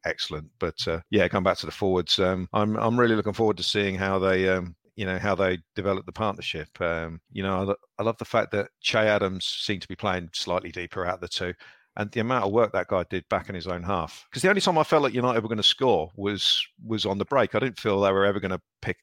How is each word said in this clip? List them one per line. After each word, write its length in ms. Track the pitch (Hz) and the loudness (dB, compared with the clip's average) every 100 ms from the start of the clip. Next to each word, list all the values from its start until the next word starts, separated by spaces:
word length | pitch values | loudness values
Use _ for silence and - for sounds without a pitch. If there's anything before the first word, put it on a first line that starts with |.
excellent. 440 | 85 82 - 78 76 _ | -6 -6 -6 -8 -10 _
But, 180 | 87 - - | -6 -4 -4
uh, 140 | 82 - | -4 0
yeah, 180 | 104 87 | 2 2
come 160 | 101 | 2
back 120 | 92 90 | 2 0
to 80 | 78 | -2
the 60 | |
forwards. 460 | - 98 92 85 - | -2 0 0 2 2
Um, 300 | 92 92 92 | 2 0 -2
I'm, 240 | 107 107 107 | 0 0 2
I'm 240 | 110 120 | 0 4
really 160 | 120 110 | 4 4
looking 160 | 107 | 0
forward 240 | 98 110 95 | 0 0 0
to 40 | |
seeing 320 | 90 107 101 | -2 0 0
how 240 | 95 98 95 | 0 0 2
they, 300 | 95 92 95 | 2 4 4
um, 260 | 92 87 82 _ - | 2 -2 -12 _ -8
you 100 | 98 | -4
know, 120 | 92 | -2
how 160 | 104 | 0
they 240 | 95 95 90 - | 2 2 0 -6
develop 300 | - 98 95 | -6 -2 -2
the 80 | 90 | -4
partnership. 560 | - 110 98 - 82 78 - | -4 -4 -4 -6 -8 -10 -4
Um, 400 | 87 82 82 82 _ | -2 -2 -4 -10 _
you 100 | - | -6
know, 140 | 95 95 | -2 -2
I, 60 | |
lo-, 140 | 98 101 _ - | -2 -4 _ -4
I 40 | |
love 160 | 107 113 | -4 -2
the 60 | 113 | -2
fact 240 | 117 104 | 0 0
that 160 | 104 101 _ | -2 -4 _
Che 160 | - 113 | -2 2
Adams 480 | 107 104 98 95 - | 4 4 2 -2 -6
seemed 360 | - - 101 | -6 -4 -6
to 60 | - | -6
be 80 | 92 | -6
playing 320 | 107 90 87 | -2 -4 -4
slightly 360 | - - 90 87 | -8 -2 -2 -2
deeper 360 | 85 87 - 90 | -10 -10 -6 -4
out 80 | |
of 60 | 92 | -4
the 80 | 87 | -6
two. 260 | - 90 90 - - _ - | -6 -6 -6 -14 -20 _ -8
And 160 | 104 | -6
the 80 | 117 | -2
amount 240 | 113 127 | 0 2
of 80 | 98 | 2
work 200 | 107 113 | 2 2
that 120 | 98 87 | 0 0
guy 180 | 98 87 | -2 -2
did 180 | 92 - | -6 -2
back 200 | 98 - | -2 -2
in 80 | 95 | -10
his 100 | 82 | -6
own 160 | 87 | -6
half. 420 | 87 92 78 - - | -2 -2 -4 -8 -14
'Cause 100 | - | 0
the 60 | 180 | 2
only 120 | 202 | 2
time 180 | 190 165 | 2 2
I 60 | |
felt 180 | 151 160 | 4 4
like 120 | 139 | 2
United 280 | 120 123 117 | 0 0 0
were 60 | 110 | 0
gonna 160 | 110 | 0
score 480 | 101 - 131 98 80 | 0 2 4 2 0
was, 480 | - 98 104 - - - _ | -4 -4 0 0 0 -2 _
was 200 | 110 110 101 | -6 -2 0
on 120 | 98 | 0
the 60 | |
break. 300 | 101 139 117 110 | 2 2 4 2
I 20 | |
didn't 220 | 127 107 | -2 -2
feel 200 | 113 98 | 0 4
they 120 | 98 | 4
were 120 | 98 98 | 4 4
ever 120 | 101 | 2
gonna 220 | 95 92 _ _ | -2 -6 _ _
pick 160 | - 113 | -8 -8